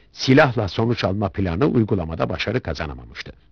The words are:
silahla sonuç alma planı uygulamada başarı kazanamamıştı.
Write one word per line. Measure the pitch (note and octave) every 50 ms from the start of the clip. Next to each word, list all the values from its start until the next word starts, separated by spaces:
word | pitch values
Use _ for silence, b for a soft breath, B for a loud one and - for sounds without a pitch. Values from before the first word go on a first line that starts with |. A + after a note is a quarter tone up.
| b b
silahla | b - - - C3 C#3+ D#3 C#3 A2+ B2 G#2+ F2+
sonuç | - - A2+ A#2+ A#2+ - -
alma | F#2+ F#2+ G#2 G#2+ F#2+
planı | - - G2 F2+ E2 F2+ C3+
uygulamada | - - B2 A2+ G2+ A2+ F#2+ E2 D#2+ E2 - - -
başarı | F2+ - - G#2+ A2 B2+
kazanamamıştı. | - - D#2 - E2 D2+ C2+ B1 A#1+ A#1 A#1+ - - - A1 - _ _